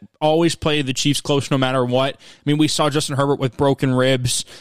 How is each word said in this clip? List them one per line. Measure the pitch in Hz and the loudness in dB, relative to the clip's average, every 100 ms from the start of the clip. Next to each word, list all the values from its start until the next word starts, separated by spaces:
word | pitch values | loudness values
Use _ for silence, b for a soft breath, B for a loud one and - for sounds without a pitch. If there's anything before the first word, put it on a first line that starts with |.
| 196 _ | -12 _
always | 151 160 170 - | 0 2 2 0
play | 165 151 | -2 -2
the | 131 | -2
Chiefs | 131 147 139 | -2 0 -2
close | - 143 135 | 0 -2 0
no | 139 | 0
matter | 131 131 | 0 0
what. | 123 123 135 - | 0 0 0 -4
I | - - | -16 -10
mean, | - 147 | -2 2
we | 151 | 2
saw | - 151 | 2 0
Justin | 143 - 131 | 0 -2 -2
Herbert | 139 139 | 0 0
with | 131 - | -2 0
broken | 143 135 135 | 0 2 0
ribs, | 127 127 131 123 - - B | 2 2 2 0 -4 -8 B